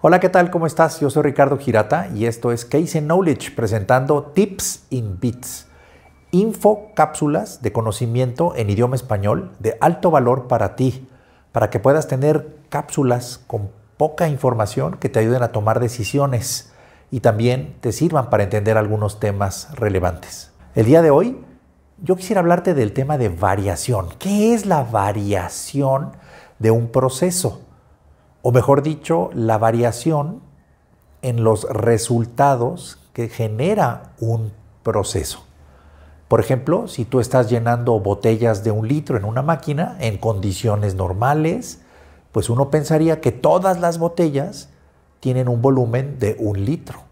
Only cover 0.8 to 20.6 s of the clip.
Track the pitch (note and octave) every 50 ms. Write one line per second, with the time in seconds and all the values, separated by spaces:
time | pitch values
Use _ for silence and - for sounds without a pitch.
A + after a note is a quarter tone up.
0.8 | E3 D3+ - - D3 C3+ C3+ D3+ D3 D3 C#3 - C#3 C#3 C#3+ C3+ - C3 A2 G#2+
1.8 | G#2+ G#2+ C#3+ E3 F#3+ F#3+ C#3 G#2 A2+ A#2 A2+ - - A#2+ A#2+ A#2 - - - D3
2.8 | F3 E3+ - D#3+ D3+ D3 E3 F#3 G3 E3 C3+ - - - - - A#2 G2+ A2 A2
3.8 | G2 - B2+ C3 C3+ C#3 D3+ C#3+ C#3+ - - F#3+ G#3 G3 F#3+ - - - - -
4.8 | _ _ C#3 B2+ A2+ G#2 F#2 F2+ - A#2+ A#2 - - - - - - - - -
5.8 | - - - - _ - _ _ _ _ - F3 G#3 A3+ G#3 - - G#3 A3 -
6.8 | - - - - D#3 D3+ - - D#3 D3 D3 - A3 - - - B2 G#2 - A#2
7.8 | A2 A2+ G#2 - A#2+ A2+ A2+ B2+ B2+ B2 A#2 - E3 E3+ - - A2+ G2+ G2+ G2+
8.8 | A#2+ B2 C3 B2 - - A2 G2 G2 G2+ A2+ - F#3+ - - - G#2+ A2 - -
9.8 | - D#3 E3+ - - F3+ D#3+ C#3+ B2 A#2+ B2 B2+ B2 B2+ C3 A2+ G#2+ F#2+ - -
10.8 | B2+ C3 - - - - - _ _ _ _ _ _ _ _ A#2 A2+ - - A#2
11.8 | G2+ C3+ C#3+ D#3 D3+ - C#3+ C3 C3+ D3+ D#3 D3+ C#3 - - - - _ - D3
12.8 | D3+ - - D#3+ C#3 B2+ A#2+ A#2+ A#2+ - - - - _ - A2 G2+ G2 - -
13.8 | - _ _ _ D3 D#3 D#3 - F3 D#3+ C#3+ C3 - C3 A#2+ A2 G#2+ G2+ - C3+
14.8 | C3+ D#3+ F#3+ - - B2+ - A2+ A2 A2+ B2 C3 A#2+ A2+ - A2+ G#2 C3+ C3+ C3
15.8 | B2 A#2 A#2 - G#2+ - - C#3+ C#3 C#3 B2+ A2+ - - - - - - _ -
16.8 | - - - - _ _ - A#2+ - B2 A2 G#2+ A2+ B2 B2 C3+ D3 D#3 - -
17.8 | - B2 G#2+ - D3+ F3 D#3+ D3 B2 - - G#2 G2+ G2 - G#2+ G2+ A2 A2 A2
18.8 | G#2+ G#2 G#2+ G#2+ G#2+ G#2 - - - G#2 G2+ G2 G2+ F#2+ - - - - D3+ -
19.8 | A2 G#2+ G2 F#2 F2 F2+ E2+ - - - - - - - _ _